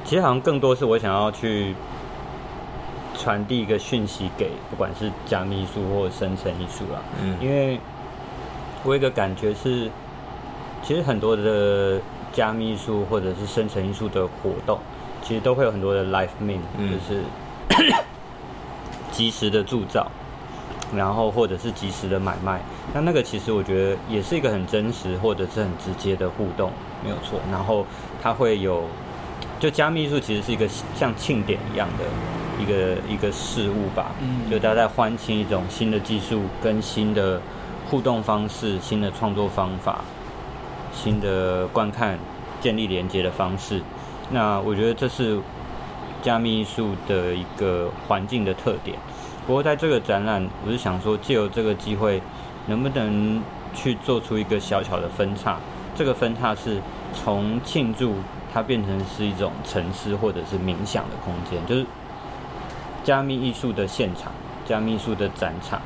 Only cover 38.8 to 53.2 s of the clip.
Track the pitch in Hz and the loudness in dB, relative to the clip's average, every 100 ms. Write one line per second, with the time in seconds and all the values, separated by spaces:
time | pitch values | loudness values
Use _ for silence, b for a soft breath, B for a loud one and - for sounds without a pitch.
38.8 | - 107 110 - 110 101 101 98 95 92 | 0 0 0 0 0 2 2 2 0 0
39.8 | - - - - - - - - - - | -2 -2 -6 -12 -12 -10 -10 -10 -10 -10
40.8 | - - 110 104 101 95 92 92 90 117 | -10 -4 0 2 2 2 2 2 2 2
41.8 | 104 107 110 90 85 - - - 123 107 | 0 0 0 0 -6 -10 -12 0 0 2
42.8 | 107 92 90 95 90 - 92 92 - 98 | 2 0 2 2 0 0 0 0 -2 -4
43.8 | 82 - B B - 127 107 101 98 101 | -4 -12 B B -2 2 4 2 2 2
44.8 | 113 113 127 - 117 104 - - - - | 2 2 -2 2 2 2 -2 -10 -10 -10
45.8 | - - - - 123 117 117 110 104 - | -10 -10 -10 -2 2 2 4 2 0 0
46.8 | 107 95 - 98 90 90 90 - 98 87 | 0 -2 2 2 2 0 -4 0 2 2
47.8 | 87 90 - 101 101 123 98 92 127 101 | 0 -4 0 0 2 0 0 0 0 0
48.8 | - - - B B B - 131 151 147 | -4 -8 -10 B B B 2 4 4 4
49.8 | 160 123 - 98 107 104 92 - 104 120 | 4 4 4 2 4 2 0 -4 -2 0
50.8 | 98 90 107 104 - 120 101 117 110 98 | 0 0 2 0 4 4 4 2 2 0
51.8 | 107 101 107 95 - B B B - 110 | 0 2 2 2 -2 B B B -2 2
52.8 | 135 135 107 104 | 2 2 2 4